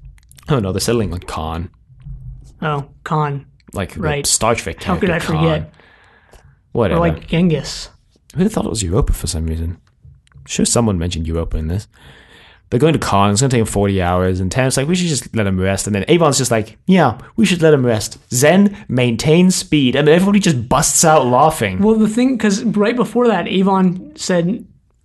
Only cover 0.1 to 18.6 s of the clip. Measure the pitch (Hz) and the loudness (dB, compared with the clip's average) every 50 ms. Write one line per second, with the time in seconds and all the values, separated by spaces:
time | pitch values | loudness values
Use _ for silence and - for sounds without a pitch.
0.1 | - - - _ - - - - 151 127 98 95 92 95 - - 117 120 104 87 | -20 -20 -20 _ -20 -12 -4 -2 -2 0 0 -2 -4 -2 -2 0 0 0 -2 -4
1.1 | 82 87 - - - 82 78 80 82 85 80 - _ _ _ _ - - - - | -6 -10 -10 -10 -8 -8 -6 -6 -6 -8 -8 -10 _ _ _ _ -20 -20 -20 -18
2.1 | - - - - - - - - - - 175 156 147 143 139 - - _ - - | -18 -16 -16 -18 -18 -18 -20 -20 -14 -8 -6 -4 -4 -4 -6 -10 -16 _ -8 -4
3.1 | 165 156 151 143 143 139 - - _ _ _ _ - 101 95 - - - 180 151 | -2 -2 -2 -2 -4 -6 -10 -14 _ _ _ _ -8 -8 -8 -8 -6 -6 -4 -4
4.1 | 147 143 143 - - - 110 110 - - - - - - - - 180 - 208 180 | -4 -4 -2 -2 -2 0 0 0 0 0 -4 -8 -10 -8 -4 -4 -2 -2 0 -2
5.1 | 165 170 - - 160 156 160 165 156 156 156 - - _ _ _ _ _ _ _ | -2 -2 -2 -2 0 0 2 2 0 -2 -4 -8 -16 _ _ _ _ _ _ _
6.1 | _ _ _ _ - - _ _ _ _ _ _ - - 107 135 180 165 170 165 | _ _ _ _ -20 -20 _ _ _ _ _ _ -2 -2 0 0 2 0 0 0
7.1 | 156 156 - - - 160 185 175 156 139 131 - - - - - _ _ _ _ | -2 -4 -6 -4 -2 0 2 2 0 -2 -4 -6 -10 -12 -14 -16 _ _ _ _
8.1 | _ _ _ - - 139 185 220 - - - - - 113 98 85 90 - 76 - | _ _ _ -10 -4 -2 -2 0 0 -2 -4 -4 -4 -4 -4 -2 0 0 0 0
9.1 | - - - - - 82 82 80 80 82 82 85 90 - _ _ _ _ _ - | 0 -2 -4 -6 -6 -4 -4 -4 -4 -4 -6 -6 -8 -10 _ _ _ _ _ -20
10.1 | - _ _ _ - - - - - - - - - 123 120 107 98 87 82 90 | -20 _ _ _ -20 -20 -16 -6 -2 -2 0 0 2 2 2 0 0 -2 -2 -4
11.1 | 85 82 82 82 80 82 82 - - 80 78 78 87 104 - - _ _ - - | -4 -4 -4 -4 -4 -4 -4 -4 -4 -4 -4 -4 -4 -6 -6 -10 _ _ -20 -20
12.1 | - - - _ - - - - - _ _ - - 120 135 165 151 107 - - | -20 -20 -20 _ -20 -20 -20 -20 -20 _ _ -4 -2 2 2 2 2 2 0 0
13.1 | 101 98 101 101 101 110 139 135 127 120 110 - - 101 101 101 98 95 87 87 | 0 2 2 2 2 2 0 0 0 0 0 0 0 -2 0 0 0 0 0 0
14.1 | 90 90 92 92 92 92 95 92 - 131 127 131 - 131 135 151 185 180 180 170 | 0 0 0 0 0 -2 -2 -2 -2 0 0 0 0 -2 -2 0 0 0 0 -2
15.1 | 147 117 - - - 110 104 98 95 92 92 95 98 95 - 101 104 98 - - | -2 -4 -6 -6 -4 -2 -2 -2 0 0 0 0 -2 -2 -2 -2 -2 -2 0 2
16.1 | 165 175 170 147 127 - 131 - 117 110 101 - - _ _ - 185 185 151 123 | 2 4 2 2 0 0 -2 -2 -2 -2 -4 -6 -10 _ _ 2 4 4 4 2
17.1 | 101 - - - - - 226 185 185 170 160 160 151 135 127 120 113 107 104 - | 0 -4 -10 -8 -2 0 0 0 2 2 4 4 4 4 2 2 0 -2 -4 -8
18.1 | - - _ - 123 123 135 151 175 190 | -12 -16 _ -8 -2 2 4 4 6 6